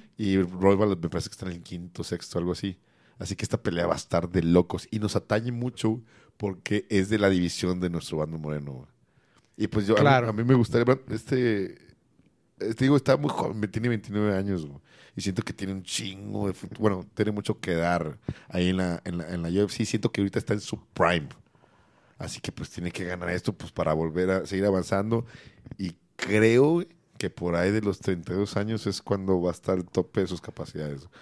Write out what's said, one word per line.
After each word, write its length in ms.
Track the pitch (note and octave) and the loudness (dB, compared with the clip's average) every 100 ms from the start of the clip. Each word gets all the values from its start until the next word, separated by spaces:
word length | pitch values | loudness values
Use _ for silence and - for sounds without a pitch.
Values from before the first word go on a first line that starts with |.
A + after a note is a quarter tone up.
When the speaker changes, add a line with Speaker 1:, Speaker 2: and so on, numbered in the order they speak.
| - - | -2 -4
Speaker 1:
Y 220 | G#2 F#2+ | 2 2
Royval 500 | F2+ F#2 F#2+ G2 G#2+ F2+ | 2 4 4 6 4 2
me 120 | E2 | -2
parece 180 | F2 - | -4 -6
que 60 | |
está 100 | - | -10
en 80 | F#2 | -10
el 100 | F2 | -10
quinto, 420 | - F2 F2 - | -10 -12 -12 -12
sexto, 340 | E2+ F2 - F2 | -8 -8 -4 -4
algo 140 | F2 | -2
así. 260 | E2 G2 F2+ _ _ _ - | -2 -4 -8 _ _ _ -12
Así 180 | F#2+ F#2+ | -10 -6
que 80 | |
esta 140 | - - | -4 -2
pelea 240 | G#2+ E2+ E2+ | -2 0 0
va 60 | |
a 60 | D#2 | 0
estar 320 | - E2+ E2+ | 0 -2 0
de 120 | F2+ | 0
locos. 460 | E2 F2 F2 F2+ - | 6 6 4 -4 -6
Y 80 | G#2+ | -4
nos 160 | G#2 | -2
atañe 380 | G#2 - G#2+ A#2+ | -2 0 -2 -2
mucho 480 | A#2+ B2 - A2 A2+ - - _ - | -4 -6 -2 -2 -2 -8 -20 _ -8
porque 480 | G2+ F2+ - G#2 - | -6 -6 -2 -2 2
es 220 | G2+ F#2+ | 2 2
de 80 | G#2+ | 4
la 100 | G2 | 4
división 520 | F#2 F2 - F2+ F2+ | 4 2 0 -2 0
de 100 | F2+ | -2
nuestro 260 | E2+ - D#2 | -4 -4 -4
bando 220 | D#2 D#2+ | -4 -6
moreno, 340 | D2+ D2+ C#2+ | -6 -8 -8
güey. 140 | C2 D2 _ _ _ _ _ _ - | -14 -16 _ _ _ _ _ _ -6
Y 80 | G#2 | -2
pues 180 | A2 G2+ | -2 2
yo, 60 | |
a 40 | A2+ | 6
mí, 20 | |
Speaker 2:
Claro. 280 | C#3+ C3 A#2 | 6 6 2
Speaker 1:
a 20 | |
mí 100 | G#2+ | -2
me 120 | A#2+ | 4
gustaría, 440 | B2+ A2+ A#2+ A#2+ - - | 4 4 2 4 2 0
este, 640 | A2 - C3 A#2+ G2+ F2+ - D#2+ _ _ _ _ _ _ - | -8 -2 0 2 0 -4 -10 -20 _ _ _ _ _ _ -8
este, 260 | G2+ A2+ C3+ | -6 2 4
digo, 100 | C#3+ | 4
está 220 | C3+ C3+ | 6 2
muy 100 | C#3+ | 2
joven, 300 | B2+ - G#2+ | -2 -4 -2
me 80 | G#2 | -4
tiene 220 | G#2+ A#2+ | -2 -2
veintinueve 440 | A2+ - G#2 G#2 | -2 -2 0 2
años, 300 | F#2+ G2+ F2+ | 2 0 -2
güey. 140 | D2 C#2+ _ - - - | -4 -14 _ -20 -16 -6
Y 40 | |
siento 220 | F2 F#2 | -4 -4
que 100 | - | -6
tiene 220 | - G2 | -8 -8
un 80 | F#2+ | -8
chingo 640 | F#2 - G#2 F#2+ G#2 G#2 G2 | -6 -6 -6 -10 -8 -4 -4
de 60 | |
fut-, 240 | - - - | -6 -12 0
bueno, 260 | G#2+ F#2 - | 2 2 -6
tiene 160 | - G#2+ | -2 -2
mucho 300 | G#2 - - | 0 -4 -4
que 140 | - | 0
dar 440 | E2 E2+ F2 D#2 - - - - | 0 2 0 -2 -8 -12 -12 -8
ahí 220 | F2+ F2+ | 0 0
en 80 | F#2 | 2
la, 240 | F2+ E2+ | -2 -4
en 140 | - F2 | -6 -8
la, 100 | D#2+ | -6
en 80 | F2+ | -6
la 60 | E2 | -2
U 140 | F#2+ G#2 | 0 0
F 80 | - | -2
C. 80 | |
Siento 260 | G#2+ G#2 A#2 | -2 0 -2
que 120 | - | 0
ahorita 160 | G2 G#2+ | -2 -2
está 160 | - | -2
en 60 | G#2 | -4
su 200 | - G2+ _ | -4 -12 _
prime. 340 | - E2+ F2 C#2+ - _ _ _ _ _ _ _ - | 2 4 4 -2 -14 _ _ _ _ _ _ _ -12
Así 220 | - - | -10 -8
que, 120 | - | -10
pues, 180 | - - | -8 -10
tiene 200 | - F2 | -6 -6
que 120 | - | -6
ganar 240 | F2+ F2+ F2 | -6 -4 -2
esto, 220 | F2+ - | -2 -2
pues, 200 | F#2+ - | -6 -8
para 200 | - D#2 | -2 2
volver 380 | D#2 E2 E2 F#2 | 2 0 0 2
a 160 | F#2+ D2+ | 2 0
seguir 180 | F#2+ | 0
avanzando. 600 | G2+ F#2 F2 G2 G#2+ A2+ A#2+ - - _ - - | 2 2 2 0 0 -2 -4 -16 -20 _ -20 -8
Y 160 | F#2 - _ - | -8 -8 _ -10
creo, 540 | F2+ G#2+ A2+ A#2+ D3 | 0 6 6 8 6
güey, 180 | E3+ - _ _ - | 4 -2 _ _ -8
que 100 | F2+ | -8
por 260 | - F2 E2+ | -4 -2 2
ahí 140 | F#2 | 2
de 80 | G#2+ | 2
los 180 | G#2 F2+ | 0 -2
treinta 340 | - F2+ E2 | -2 -4 -4
y 40 | F#2 | -4
dos 200 | G2+ G2+ | -2 -2
años 300 | G#2+ A2+ G2+ | -2 -2 -4
es 160 | F#2+ | -6
cuando 380 | - G2 F#2+ F#2 | -4 -2 2 2
va 100 | F2 | 2
a 20 | |
estar 240 | E2+ - F#2 | -2 -2 -2
el 80 | |
tope 360 | F2 - - G#2 | 0 -2 0 -2
de 60 | F#2 | -2
sus 120 | F2 | -4
capacidades. 680 | - - D#2+ D2+ D2+ C#2+ - - | -10 -12 -12 -8 -8 -10 -14 -20